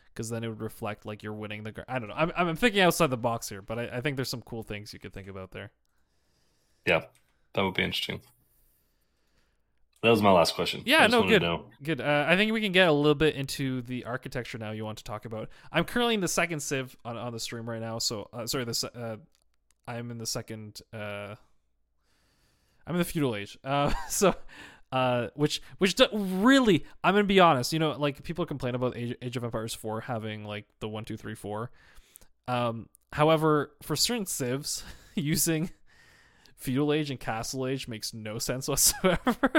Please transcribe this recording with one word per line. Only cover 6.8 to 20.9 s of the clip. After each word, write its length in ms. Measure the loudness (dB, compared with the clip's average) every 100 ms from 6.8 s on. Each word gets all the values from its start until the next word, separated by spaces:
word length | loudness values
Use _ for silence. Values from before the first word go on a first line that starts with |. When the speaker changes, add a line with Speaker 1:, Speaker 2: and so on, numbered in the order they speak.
| 2
Speaker 2:
Yeah, 180 | 2 0 _ _ _ _
that 80 | 0
would 120 | 0 0
be 80 |
interesting. 380 | -2 -2 -6 -8 -12 _ _ _ _ _ _ _ _ _ _ _ _ _ _ _ _ -2
That 80 | 4
was 120 | 6
my 100 | 8
last 240 | 8 6 2
question. 260 | -4 -2 2
Speaker 1:
Yeah, 140 | 6
Speaker 2:
I 20 |
just 80 | 6
Speaker 1:
no, 80 | 6
Speaker 2:
wanted 100 | 6
to 60 | 4
Speaker 1:
good, 60 | 4
Speaker 2:
know. 200 | -2 -6 -12
Speaker 1:
good. 180 | -6 -2
Uh, 240 | 2 2 4
I 80 | 2
think 140 | 2
we 60 | 0
can 100 | 2
get 160 | 6 6
a 40 |
little 240 | 6 6 6
bit 200 | 4 2
into 460 | -6 -4 -4 -4
the 240 | -6 -8 -6
architecture 520 | -8 -6 -8 -8 -8
now 140 | -8
you 120 | -6 -8
want 120 | -10
to 40 |
talk 220 | -10 -10 -8
about. 240 | -10 -10 -14 -4
I'm 120 | -2 0
currently 300 | 0 2 2
in 60 |
the 60 | 2
second 340 | 0 0 -2
civ 340 | -4 -4 -4 -10 -10
on, 100 | -8
on 140 | -8
the 60 | -8
stream 300 | -8 -8 -8
right 120 | -8
now, 180 | -6 -4
so, 300 | -4 -6 -10
uh, 120 | -10 -6
sorry, 160 | -4 -4
the 80 |
se-, 160 | -4 -6 -8
uh, 220 | -10 -10 -14 _ _ _ _ _ -12
I'm 220 | -10 -10
in 60 | -8
the 80 | -6
second, 560 | -6 -8 -12 -12 -16 -16